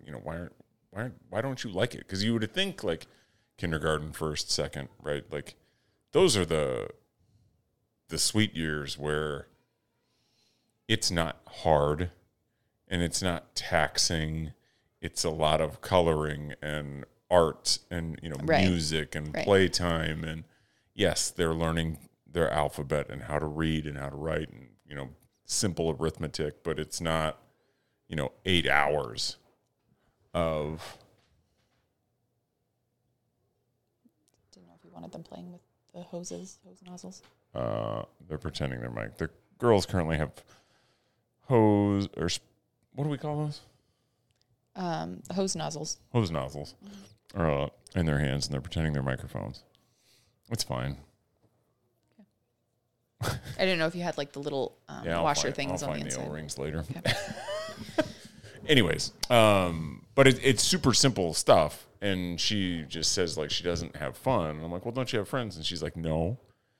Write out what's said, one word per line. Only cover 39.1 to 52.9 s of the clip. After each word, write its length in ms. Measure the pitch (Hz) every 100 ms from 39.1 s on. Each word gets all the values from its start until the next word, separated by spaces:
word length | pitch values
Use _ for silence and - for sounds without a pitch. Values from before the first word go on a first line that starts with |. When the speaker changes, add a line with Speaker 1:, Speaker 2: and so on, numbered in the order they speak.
| -
Speaker 1:
The 120 | 92 - _ -
girls 260 | 120 101 -
currently 320 | 92 80 76
have 140 | 78 - - - _ _ _ _ _ _ _ _ -
hose, 600 | 123 107 101 101 101 101 -
or 120 | 85
sp-, 160 | - _ _ _ _ _
what 100 | - 151
do 40 |
we 80 | 143
call 200 | 151 147 151
those? 160 | - - _ _ _ _ _ _ _ _ _ _ -
Speaker 2:
Um, 460 | 175 160 170 180 -
hose 220 | 180 190 175
nozzles. 420 | 151 156 156 - -
Speaker 1:
Hose 180 | 123 92
nozzles, 440 | 76 65 73 73 - -
Speaker 2:
Mm-hmm. 560 | - - _ _ 95
Speaker 1:
uh, 260 | 82 71 71 - - 92
in 100 | 80
their 140 | 73
hands, 260 | 71 69 -
and 80 |
they're 80 | 67
pretending 320 | - 82 80
they're 80 | 71
microphones. 640 | 67 65 - 50 50 - _ _ _ _ _ _ _ _ -
It's 120 | 117
fine. 340 | - 62 67 - - _ _ _ _ _ _ _ _ _ _ _ 196 _ _ _ _ _ _